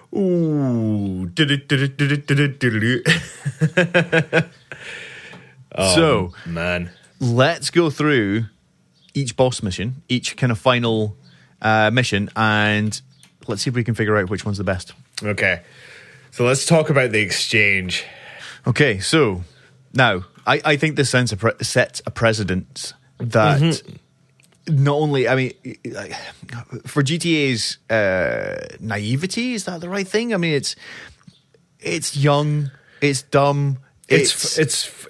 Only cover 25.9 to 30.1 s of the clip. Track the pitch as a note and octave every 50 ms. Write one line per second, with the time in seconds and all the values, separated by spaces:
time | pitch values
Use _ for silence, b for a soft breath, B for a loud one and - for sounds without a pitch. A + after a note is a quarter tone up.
25.9 | - G2 G2+ F#2+ F2+ B B B B B B - A#2 A#2+ A#2 - C3 - - -
26.9 | - D3+ C#3+ B2+ E3+ E3+ E3 E3+ D#3+ D3+ C#3+ C3+ B2+ G#2+ - - - - _ -
27.9 | A2+ A2 G#2 G2 F#2 F#2 E2+ B1 A#1+ A1 G1+ G1+ G1+ G1+ G1+ G1+ - - - A2
28.9 | G#2+ G#2 G#2 G#2+ B2 C#3 F3 F#3+ - A3+ A#3+ B3+ B3 G#3+ F#3 F3+ F3+ E3 E3+ F3
29.9 | F#3+ G3+ G3 F#3+